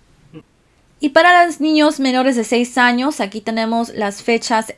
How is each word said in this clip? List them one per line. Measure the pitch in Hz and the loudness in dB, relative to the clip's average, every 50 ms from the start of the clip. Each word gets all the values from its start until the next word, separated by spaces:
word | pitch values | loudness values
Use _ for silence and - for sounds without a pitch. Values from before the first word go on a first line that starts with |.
| _ _ _ _ _ _ - 156 - _ _ _ _ _ _ _ _ _ _ _ | _ _ _ _ _ _ -20 -20 -20 _ _ _ _ _ _ _ _ _ _ _
Y | - 294 | -4 0
para | 277 320 330 349 359 349 349 | 2 4 6 6 6 6 4
los | 349 302 - | 2 0 -2
niños | 277 311 311 302 302 302 302 - | -2 0 2 2 2 2 0 -2
menores | 269 262 254 254 254 269 262 | -2 -2 0 0 0 0 0
de | 233 220 | -2 -2
seis | - 247 233 247 240 - 254 | -2 -2 -2 -2 -2 0 0
años, | 247 247 240 240 254 285 302 - | 2 2 2 0 -2 -4 -4 -4
aquí | 220 202 202 220 | -6 -8 -8 -8
tenemos | - 233 226 226 226 226 226 233 233 226 | -8 -6 -4 -4 -2 -2 -2 -2 -4 -4
las | - - 214 202 202 - | -6 -6 -6 -6 -6 -6
fechas | - - 233 226 - - 240 220 220 - - | -4 -2 -2 -2 -2 -2 -2 -2 -2 -4 -6